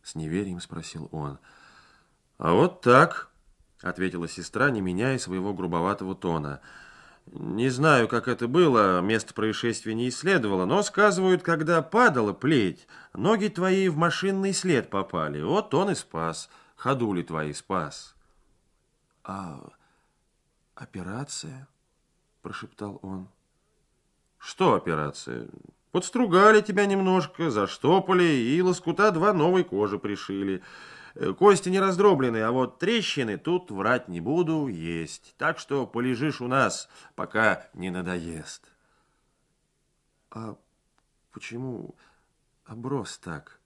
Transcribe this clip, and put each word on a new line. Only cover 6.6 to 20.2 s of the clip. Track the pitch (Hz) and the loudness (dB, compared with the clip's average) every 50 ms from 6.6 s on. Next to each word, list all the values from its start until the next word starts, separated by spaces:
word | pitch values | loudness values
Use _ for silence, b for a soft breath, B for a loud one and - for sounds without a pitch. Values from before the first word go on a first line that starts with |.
| B B B B B B B B B B B B B | B B B B B B B B B B B B B
«Не | - - - - - - 107 120 135 | -20 -14 -10 -8 -6 -4 -2 -2 -2
знаю, | 123 123 147 160 147 127 113 104 | 0 2 4 6 6 6 4 2
как | - 117 - | 0 -2 -2
это | 127 120 - 120 117 | -2 -4 -2 -4 0
было, | 131 170 180 156 123 113 104 95 92 90 | 4 4 4 6 6 6 6 4 4 2
место | 87 101 113 107 - - - | 2 2 0 0 -2 -4 -6
происшествия | - 110 110 107 - - 120 110 - - 110 110 | -4 -2 -2 -2 -2 -2 -4 -4 -4 -6 -6 -4
не | 113 120 127 | -4 -4 -4
исследовала, | 123 - - 180 196 170 113 104 98 92 92 | -4 -4 -2 0 2 2 2 2 0 0 0
но, | 92 143 196 | 2 2 0
сказывают, | 208 - - 185 208 208 185 180 190 185 185 180 | 0 0 2 4 4 4 4 4 4 2 2 2
когда | 185 - 165 156 160 151 175 165 | 2 0 0 0 0 2 2 0
падала | 160 - - 226 247 226 151 123 110 104 | 0 2 2 4 4 4 4 2 0 0
плеть, | 92 - - 139 160 131 104 90 - - - B B B B B | -2 -2 0 2 2 4 2 2 -2 -6 -16 B B B B B
ноги | _ - 110 185 226 208 202 208 | _ -2 2 2 2 2 0 -2
твои | - 170 180 190 185 196 190 185 | -2 -2 0 2 2 2 2 0
в | 156 147 | 2 2
машинный | 170 175 160 - - 196 196 190 196 196 185 | 0 0 0 0 -2 -2 -2 0 -2 -2 -2
след | - - 185 160 120 - - | -2 0 2 2 2 0 -2
попали, | - 98 95 - - 87 78 76 73 73 | -4 -4 -4 -2 -4 -4 -4 -4 -4 -4
вот | 76 95 156 202 - - - | -2 -2 -2 -2 -2 0 0
он | 151 196 208 | 0 2 0
и | 156 | -2
спас, | - - _ - 80 82 82 80 - - b b b b b b | -4 -6 _ -6 -4 -4 -4 -4 -8 -12 b b b b b b
ходули | _ - 123 139 127 120 107 98 87 | _ -2 -2 0 0 0 -2 -2 -4
твои | 82 - 82 78 78 76 | -4 -4 -6 -6 -4 -6
спас». | 71 - - _ 95 90 78 - - - - - _ _ _ _ _ _ _ _ _ _ _ _ _ _ _ _ _ _ _ _ _ _ _ | -8 -12 -6 _ -4 -4 -4 -6 -10 -16 -20 -20 _ _ _ _ _ _ _ _ _ _ _ _ _ _ _ _ _ _ _ _ _ _ _
«А | - 95 98 95 85 73 67 - - _ _ _ _ _ _ _ _ _ _ | -12 -12 -10 -10 -12 -14 -16 -18 -20 _ _ _ _ _ _ _ _ _ _